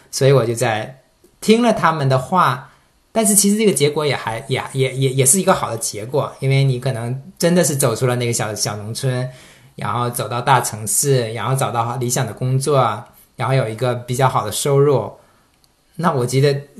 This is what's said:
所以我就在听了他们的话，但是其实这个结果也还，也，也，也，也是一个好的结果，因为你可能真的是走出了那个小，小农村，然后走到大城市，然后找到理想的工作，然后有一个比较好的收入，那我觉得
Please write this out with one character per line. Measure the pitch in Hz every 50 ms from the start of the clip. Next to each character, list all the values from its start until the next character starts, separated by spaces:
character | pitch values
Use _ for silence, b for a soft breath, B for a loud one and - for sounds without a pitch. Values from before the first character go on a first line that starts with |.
| b b
所 | - - 135 135
以 |
我 | 139 131 113
就 | 117 117
在 | 117 127 117 110 107 117 139 - - _ _ _ _ _ _ _ _
听 | - - 220 233
了 | 240 233
他 | 208 - 175 165
们 | 160 156 139 135
的 | 135 127
话， | - - 185 180 165 139 123 135 b b b b b b b _ _ _
但 | _ 220 220
是 | 202 208
其 | 196 - 202
实 | 208
这 | 214 226
个 | 202
结 | - - 143 147
果 | 147 156 151
也 | 143 120
还， | 107 - 117 113 117 131 -
也， | 131 110 98 -
也， | - 135 131 127
也， | 123 135 135 131
也 | 123 135 131
是 | - - 190
一 | 165
个 | 190 175
好 | - - 104
的 | 117 113
结 | - - - 104 104
果， | 123 147 139 110 104 - -
因 | 135 135
为 | 135 135 139
你 | 135 127 120
可 | - 135
能 | 120 113 117 117 127 135 - - - _
真 | - 170 175
的 | 180
是 | 170 143 151
走 | 135 151 120 113
出 | - 131
了 | 123 123
那 | 123 120
个 | 117
小， | 117 - 113 107
小 | 107 101 - 120 104
农 | 107 101 107
村， | 113 - - 131 127 127 127 131 B B B B B B B B B
然 | - - 107 104
后 | 120 120 120
走 | 117 - 113
到 | 104 120 123
大 | 123 143 135 123
城 | - - - 107 110
市， | 107 - - - 143 135 127 117 110
然 | 113 113 101 120
后 | 135
找 | 135 135 104
到 | 110 117 113 117 120
理 | 131 120 120
想 | 117 143 120
的 | 110
工 | 104 - 127 127 131 131
作， | 135 151 147 135 123 113 104 107 110 b b b b b _
然 | - 117 120
后 | 135
有 | 135 117 110
一 | 110
个 | 110 127 123 117
比 | 117 - - 123
较 | 123 131 131
好 | 127 127 104
的 | 104
收 | 98 - - 147 139 139
入， | 143 147 135 117 101 98 b b b b b b b b b b _ _ _ _ _ _ _
那 | - 165 175
我 | 151 131 120
觉 | 107 123 135
得 | 143 143 139 139 - - _